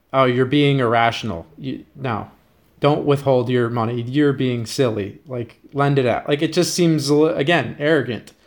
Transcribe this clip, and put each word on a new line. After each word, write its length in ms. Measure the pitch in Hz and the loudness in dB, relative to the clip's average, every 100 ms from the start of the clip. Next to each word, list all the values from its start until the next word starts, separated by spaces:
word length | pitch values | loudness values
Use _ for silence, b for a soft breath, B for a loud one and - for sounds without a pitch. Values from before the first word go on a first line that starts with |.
| _ | _
"Oh, 120 | 135 | 2
you're 220 | 131 123 127 | 2 2 2
being 340 | 147 143 139 | 2 2 2
irrational"? 640 | 120 117 117 113 113 85 - - | 2 2 2 0 -6 -8 -12 -14
You, 260 | 135 - - | -12 -12 -14
no. 360 | 147 127 107 - - _ _ _ - | -10 -6 -6 -8 -18 _ _ _ -2
"Don't 240 | 143 156 - | 0 2 0
withhold 420 | 139 139 127 120 | 0 2 0 2
your 200 | 123 117 | 0 0
money. 320 | 120 113 120 | -2 -2 -4
You're 300 | 120 135 147 | -4 0 2
being 320 | 131 131 120 113 | 0 -2 -4 -4
silly. 540 | - 127 110 101 - - | -2 0 -2 -6 -10 -12
Like, 340 | 123 117 - - | -10 -10 -14 -10
lend 260 | 139 143 139 | -2 0 2
it 80 | 123 | 2
out." 220 | 107 - | 0 -2
Like, 120 | 147 | -2
it 100 | 156 | 0
just 200 | 180 170 | 0 0
seems, 340 | - 170 156 139 | 2 2 2 2
a 40 | |
li-, 200 | 147 156 | 2 2
again, 420 | - 147 170 117 - | 0 0 0 -2 -4
arrogant 540 | 147 160 131 107 - - | 0 0 0 -6 -10 -20